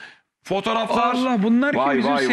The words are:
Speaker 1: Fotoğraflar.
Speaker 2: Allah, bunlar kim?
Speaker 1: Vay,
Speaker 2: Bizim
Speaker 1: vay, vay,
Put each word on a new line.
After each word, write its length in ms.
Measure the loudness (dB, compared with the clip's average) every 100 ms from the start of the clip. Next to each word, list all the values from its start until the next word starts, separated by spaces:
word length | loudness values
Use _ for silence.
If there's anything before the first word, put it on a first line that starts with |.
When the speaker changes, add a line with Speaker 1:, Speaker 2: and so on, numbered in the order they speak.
| -20 -20 _ _
Speaker 1:
Fotoğraflar. 680 | -6 -4 -2 -2 -2 0 0
Speaker 2:
Allah, 300 | 0 0 0
bunlar 280 | 2 2 2
kim? 100 | 0
Speaker 1:
Vay, 160 | 0 2
Speaker 2:
Bizim 140 | 0
Speaker 1:
vay, 60 | 0
vay, 80 | 0